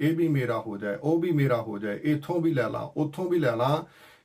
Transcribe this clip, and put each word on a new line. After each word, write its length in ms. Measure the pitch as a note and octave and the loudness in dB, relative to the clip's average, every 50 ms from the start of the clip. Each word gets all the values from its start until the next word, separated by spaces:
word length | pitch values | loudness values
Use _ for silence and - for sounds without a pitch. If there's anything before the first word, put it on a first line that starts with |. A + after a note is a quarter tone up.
ਇਹ 160 | C#3 D#3 E3 E3 | 0 2 2 2
ਵੀ 100 | E3+ D#3 | 2 2
ਮੇਰਾ 320 | D3 C3+ B2 A#2 A2+ A2 | 2 2 2 0 -2 -2
ਹੋ 180 | - A2 G2+ G2 | -4 -6 -8 -4
ਜਾਏ, 200 | G#2 G2+ G2+ G2+ | -4 -4 -4 -2
ਉਹ 180 | - D3+ E3 E3 | 0 0 2 2
ਵੀ 120 | F3 F3+ | 2 2
ਮੇਰਾ 300 | D#3+ C#3+ C#3 C3 A#2+ A2+ | 2 2 4 4 2 0
ਹੋ 160 | A2 A2+ G2+ G2+ | 0 -4 -6 -6
ਜਾਏ, 220 | G#2+ G#2 G#2 - - | -4 -4 -4 -2 0
ਇੱਥੋਂ 380 | D3+ D3 C#3+ - - F3+ E3+ | 0 0 0 -2 -2 -2 0
ਵੀ 120 | D#3+ E3 D3+ | 0 2 2
ਲੈ 160 | B2+ A2+ G#2 | 0 0 -2
ਲਾਂ, 120 | - - | -4 -6
ਉੱਥੋਂ 480 | - - - C#3+ D#3 D3 - F#3 F#3 E3+ | -8 -8 -4 -4 -4 -4 -2 -4 -2 0
ਵੀ 100 | F3 F3 | 0 2
ਲੈ 160 | D3 A#2+ A2+ | 2 2 2
ਲਾਂ।" 280 | A2+ B2 C3+ D3 E3 E3+ - - - - - - - _ | 2 2 2 2 0 -2 -8 -16 -20 -20 -20 -20 -20 _